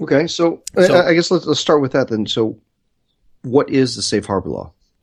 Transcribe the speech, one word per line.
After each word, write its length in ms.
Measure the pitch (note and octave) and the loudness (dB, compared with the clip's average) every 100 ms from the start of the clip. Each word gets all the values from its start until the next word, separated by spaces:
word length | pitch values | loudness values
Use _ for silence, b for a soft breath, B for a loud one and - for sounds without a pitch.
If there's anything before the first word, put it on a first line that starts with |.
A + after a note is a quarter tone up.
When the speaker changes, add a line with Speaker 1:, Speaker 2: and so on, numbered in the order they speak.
Speaker 1:
Okay, 260 | D#3 C#3 E3 | 0 0 0
so, 340 | - E3+ D#3+ - | 0 -2 -2 -4
Speaker 2:
So 200 | - F#3 | 0 4
Speaker 1:
I, 140 | F3+ F3 | 4 4
I 40 | |
guess 160 | E3 F3 | 2 2
let's, 140 | F3+ | 0
let's 160 | D3+ D3 | 0 -2
start 220 | - D3+ | 2 2
with 100 | C3+ | 2
that 160 | C#3+ B2+ | -2 -2
then. 180 | A2 G#2 | -2 -2
So 320 | - A2 - _ _ _ _ _ _ _ _ | -2 -4 -4 _ _ _ _ _ _ _ _
what 260 | C3+ A#2+ E3+ | 0 0 2
is 280 | C#3 B2+ A2+ | 2 0 -2
the 60 | |
safe 220 | - G#2+ | -4 -4
harbor 240 | - G2 F2 | -2 -4 -4
law? 240 | A1 - _ _ _ | -10 -12 _ _ _